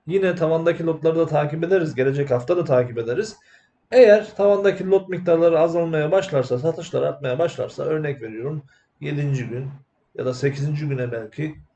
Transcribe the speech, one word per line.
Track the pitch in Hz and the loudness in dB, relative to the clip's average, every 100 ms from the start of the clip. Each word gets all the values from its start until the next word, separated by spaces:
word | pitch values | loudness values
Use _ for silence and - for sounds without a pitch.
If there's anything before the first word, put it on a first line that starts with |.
| - | -4
yine | 190 190 175 | -2 0 0
tavandaki | 156 160 165 165 165 | 0 0 0 0 -2
lotları | 151 160 160 | -2 0 0
da | 165 | 0
takip | 151 147 160 | 0 -2 -2
ederiz. | 165 190 160 123 | 0 0 0 0
Gelecek | 135 139 139 | 0 0 0
hafta | 120 123 180 | 0 0 -2
da | |
takip | 165 127 123 117 | 2 2 0 -4
ederiz. | 113 135 214 - _ _ _ _ _ | -4 -4 -6 -10 _ _ _ _ _
Eğer | 247 233 214 214 - | 8 8 8 4 0
tavandaki | 202 202 202 185 185 | 2 4 2 0 2
lot | 190 185 | 0 0
miktarları | 180 175 165 170 165 | -4 0 4 4 4
azalmaya | 165 170 165 160 151 | 2 2 -2 0 0
başlarsa, | 185 - 147 120 123 | 0 0 -2 0 -2
satışlar | 156 160 165 131 | -2 -4 -4 -4
artmaya | 143 143 139 131 | -2 -4 -4 -2
başlarsa, | 170 - 107 - | -2 -4 -8 -6
örnek | 143 156 151 135 | -4 -4 -4 -8
veriyorum, | 113 110 131 156 - _ _ _ | -10 -10 -8 -10 -12 _ _ _
yedinci | 143 147 143 131 110 | -8 -4 -4 -4 -6
gün | 120 139 - _ _ _ - | -8 -10 -14 _ _ _ -8
ya | 127 | -6
da | |
sekizinci | 123 139 139 143 147 151 | -2 -4 -2 -4 -4 -4
güne | 131 123 | -4 -4
belki | 117 110 - 156 - - | -8 -10 -10 -10 -10 -18